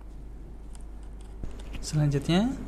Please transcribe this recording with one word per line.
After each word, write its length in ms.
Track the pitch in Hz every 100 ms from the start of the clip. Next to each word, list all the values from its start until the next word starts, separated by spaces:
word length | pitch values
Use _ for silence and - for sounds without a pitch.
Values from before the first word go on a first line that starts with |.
| - - - - - - - - - - - - - - - - - -
Selanjutnya, 720 | - 151 147 143 135 170 233 277